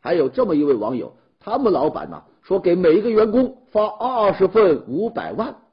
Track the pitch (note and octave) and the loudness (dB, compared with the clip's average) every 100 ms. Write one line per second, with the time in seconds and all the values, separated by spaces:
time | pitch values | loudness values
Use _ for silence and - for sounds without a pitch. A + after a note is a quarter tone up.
0 | A#2+ E3+ C3+ B2+ A#3 D3+ D3 B2 G#2 B2+ | -2 0 0 0 0 0 2 0 -2 -6
1 | C2+ _ _ _ - A#3+ B3 D#3 D3+ D3 | -8 _ _ _ -8 -2 0 0 0 -4
2 | D2+ D#2 _ _ _ F#3+ F#3 F3+ F3 E3+ | -12 -16 _ _ _ -2 0 2 4 4
3 | A3 G#3+ A3 A3+ B3 - _ G#3+ G#3 G#3 | 2 2 2 2 0 -4 _ -2 -2 -4
4 | A#3+ B3 G#3 - F#3+ G#3 G3+ C#3 - C3+ | -4 0 0 2 2 4 4 2 -2 -6
5 | A3 A3+ E2 G#2+ A#3+ - _ | -4 -6 -8 -8 -8 -10 _